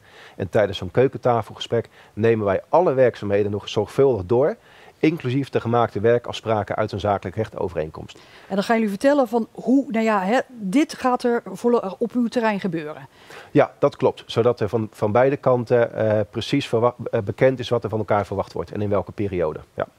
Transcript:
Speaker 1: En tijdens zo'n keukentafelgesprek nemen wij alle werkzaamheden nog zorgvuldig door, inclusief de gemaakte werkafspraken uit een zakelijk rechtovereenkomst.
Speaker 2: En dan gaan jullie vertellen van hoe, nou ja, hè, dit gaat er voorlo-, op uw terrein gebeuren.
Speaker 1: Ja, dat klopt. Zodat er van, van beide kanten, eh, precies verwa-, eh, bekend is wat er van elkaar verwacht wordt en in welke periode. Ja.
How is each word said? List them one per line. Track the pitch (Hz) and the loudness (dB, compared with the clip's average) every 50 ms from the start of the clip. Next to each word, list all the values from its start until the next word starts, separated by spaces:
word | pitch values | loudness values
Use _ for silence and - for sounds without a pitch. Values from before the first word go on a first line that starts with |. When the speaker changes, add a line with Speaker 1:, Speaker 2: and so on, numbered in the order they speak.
| _ - - - - - - | _ -20 -20 -20 -20 -18 -10
Speaker 1:
En | - 101 90 | -10 -8 -2
tijdens | - 110 104 95 95 - | 0 0 0 0 -2 -6
zo'n | 98 92 | -10 -2
keukentafelgesprek | - - 127 139 - 117 - 127 120 117 110 - - - - - 120 117 - - _ - - - | 2 2 2 2 0 -2 0 0 0 0 -2 -6 -10 -14 -6 -4 -2 -4 -4 -4 _ -20 -20 -14
nemen | _ 104 104 113 117 110 104 | _ 0 2 2 2 2 2
wij | 101 95 - - _ | 0 0 0 0 _
alle | - 160 185 175 | 2 2 4 4
werkzaamheden | 135 131 131 120 107 - 107 101 101 101 104 101 | 4 4 4 4 2 0 -2 0 0 0 0 0
nog | 104 101 - - | -2 -6 -8 -4
zorgvuldig | - 113 104 - - - 135 139 123 104 90 | -4 -4 -4 0 2 2 4 4 4 0 0
door, | 87 120 120 139 170 233 - _ - - - - - _ _ | 0 2 2 2 2 -2 -4 _ -20 -20 -20 -20 -20 _ _
inclusief | - 160 170 160 - 127 120 139 139 - | 0 0 0 0 -2 -2 -2 -2 -2 -2
de | - 120 | -4 -2
gemaakte | - 113 117 120 117 107 - 104 | 0 2 2 2 2 2 0 0
werkafspraken | 101 117 120 120 - - 104 - - 110 110 107 98 - 92 | 2 2 2 2 0 -4 -10 -6 -4 -2 -2 -2 -2 -2 -2
uit | - 110 104 | -4 -4 -4
een | - 101 | -4 -4
zakelijk | 85 104 101 95 - 98 87 | -2 -2 -2 -2 -4 -6 -6
rechtovereenkomst. | 110 110 - - - - 92 85 82 78 80 - 80 80 - - - - - - - - - | -6 -6 -6 -4 -6 -6 -4 -4 -6 -6 -6 -8 -12 -16 -16 -18 -20 -20 -20 -20 -20 -12 -6
Speaker 2:
En | 196 | -4
dan | 202 196 | -4 0
gaan | - 233 | 0 0
jullie | 226 226 208 | 0 0 -2
vertellen | 196 196 - 277 294 294 254 214 | -2 0 2 2 4 4 2 0
van | 226 240 220 - | 0 -4 -4 -4
hoe, | - - - 202 254 277 247 285 | -10 -6 0 2 2 2 2 0
nou | 208 226 220 | -2 -2 0
ja, | 220 214 196 | 0 0 0
hè, | 180 190 226 262 - - | 0 0 0 0 -2 -4
dit | 254 233 214 185 180 277 311 - - | -10 -10 -6 0 0 2 0 0 -2
gaat | - - 254 247 247 | -2 -2 0 0 0
er | - 247 233 233 - | 0 0 0 -2 -4
voorlo-, | 185 185 180 - 240 240 226 - 190 180 - | -6 -10 -2 0 2 2 2 0 -4 -4 -4
op | 240 214 | -6 -4
uw | - 247 240 220 | -2 -2 -2 -2
terrein | - 254 220 220 208 190 | 0 0 0 0 0 0
gebeuren. | - 196 160 170 151 147 156 143 139 - _ _ - - - - - - | -2 -4 -4 -4 -6 -8 -12 -14 -16 -20 _ _ -20 -20 -20 -20 -16 0
Speaker 1:
Ja, | - 147 127 - - _ | 4 4 4 4 2 _
dat | - 143 - | 0 0 0
klopt. | - 131 110 - - - | 2 0 0 0 -2 -8
Zodat | - - 120 113 120 117 - | -4 0 2 2 2 2 2
er | 117 101 | -2 -2
van, | - 117 107 107 | 0 -2 -4 -4
van | - - 113 104 | -4 -2 -2 2
beide | 104 120 127 139 143 | 4 4 4 4 2
kanten, | 139 - 131 127 123 117 - 123 120 117 - - | 2 2 2 2 2 2 2 4 4 4 2 0
eh, | - 110 110 107 107 104 - | -2 0 2 2 2 0 -2
precies | - 113 104 - - 143 135 - | -6 -8 -4 -2 -2 -2 0 0
verwa-, | - 113 117 120 - - 113 - | 0 2 2 0 0 -2 -6 -4
eh, | - 113 | -2 -2
bekend | 107 104 107 - 131 131 135 123 | -2 -4 0 2 2 2 2 0
is | 120 - | -2 -4
wat | 120 120 - | -2 -2 -2
er | 107 | -2
van | 110 110 | -4 -4
elkaar | 104 - 110 104 98 | -2 0 0 0 0
verwacht | - 101 98 92 - | -2 -4 -4 -4 -4
wordt | - 82 85 - | -6 -8 -8 -6
en | - 101 | -6 -4
in | 104 101 | -2 0
welke | 101 98 90 - | 0 -2 -2 -4
periode. | 95 - 104 98 98 87 82 80 76 - - - _ | -6 -6 -6 -4 -2 -2 -2 -2 -2 -6 -12 -10 _
Ja. | - 50 - _ | -6 -6 -6 _